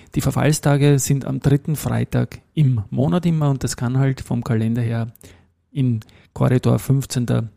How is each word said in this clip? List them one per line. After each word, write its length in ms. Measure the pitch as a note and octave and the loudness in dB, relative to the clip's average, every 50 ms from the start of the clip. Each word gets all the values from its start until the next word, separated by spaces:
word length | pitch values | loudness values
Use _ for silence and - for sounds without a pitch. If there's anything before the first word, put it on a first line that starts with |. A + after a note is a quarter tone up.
| - - - | -18 -8 -6
Die 60 | - | -2
Verfallstage 760 | - C3+ B2+ B2 B2 C#3+ D#3 - - D3 C#3+ C#3+ C#3 D3 C#3+ C3+ | -2 0 0 2 2 2 2 2 2 2 2 4 4 4 4 4
sind 260 | - - C#3 C#3 - | 2 0 -2 -2 -2
am 160 | - C3 C3 | -4 -6 -2
dritten 340 | - D3+ C#3+ C3+ - - D3+ | 0 2 2 2 0 -2 -6
Freitag 640 | - - A#2+ A#2+ A#2 A#2+ - - B2 A#2+ - - - _ _ - | -4 -2 -2 -2 -2 -2 0 0 -2 -2 -2 -6 -16 _ _ -2
im 300 | E3 D#3 C3 B2+ A2+ G2 - | 2 2 2 2 0 -2 -4
Monat 360 | C3 C3 B2+ E3 E3+ F3+ E3+ | -2 0 0 2 2 0 0
immer 240 | F3 E3 D#3 D3+ C#3+ | 0 0 2 2 0
und 160 | C#3 B2+ - | 0 0 -2
das 100 | B2 - | -6 -6
kann 220 | - A#2+ A#2+ B2+ C3 | -4 -4 -2 0 0
halt 240 | C3+ C#3 C3 - | 0 0 -2 -4
vom 200 | - - B2 A#2+ | -6 -6 -6 -4
Kalender 400 | A#2 - A#2+ A2 A2 A2+ A#2 B2 | -2 -2 -2 0 0 0 0 -2
her 300 | A#2+ A2+ A#2 A#2 A2+ A#2 - _ - - - - _ _ _ _ _ _ | -2 -2 -2 -4 -6 -6 -10 _ -20 -20 -20 -20 _ _ _ _ _ _
in 300 | - D3 C3 B2+ A#2 A2 - _ _ - _ _ | -4 -2 0 0 0 -2 -4 _ _ -20 _ _
Korridor 480 | - - B2+ B2 B2 B2+ - A#2+ A#2+ A#2 | -4 -2 0 2 2 2 2 2 0 0
fünfzehnter 720 | - - C3+ C#3 C3 - - B2+ B2 A2 B2 A#2 A2+ A2 - | 2 0 0 0 0 -2 -4 -4 -2 0 -2 -2 -2 -6 -10